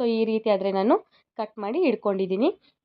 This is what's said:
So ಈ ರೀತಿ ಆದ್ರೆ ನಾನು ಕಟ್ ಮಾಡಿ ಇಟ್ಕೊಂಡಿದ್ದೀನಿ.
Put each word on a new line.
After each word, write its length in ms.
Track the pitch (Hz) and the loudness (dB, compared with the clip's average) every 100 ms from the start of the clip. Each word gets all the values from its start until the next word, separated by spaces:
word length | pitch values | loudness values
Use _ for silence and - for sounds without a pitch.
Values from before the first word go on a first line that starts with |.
So 40 | 240 | -2
ಈ 100 | 226 | 0
ರೀತಿ 260 | 220 220 220 | 0 0 0
ಆದ್ರೆ 220 | 196 196 | 0 0
ನಾನು 240 | 196 202 381 - _ _ - | 0 2 2 0 _ _ -10
ಕಟ್ 180 | 214 - | -10 -8
ಮಾಡಿ 220 | 202 269 | -6 0
ಇಟ್ಕೊಂಡಿದ್ದೀನಿ. 640 | 339 214 208 196 185 190 277 - _ _ | 0 0 -2 -2 -2 0 0 -2 _ _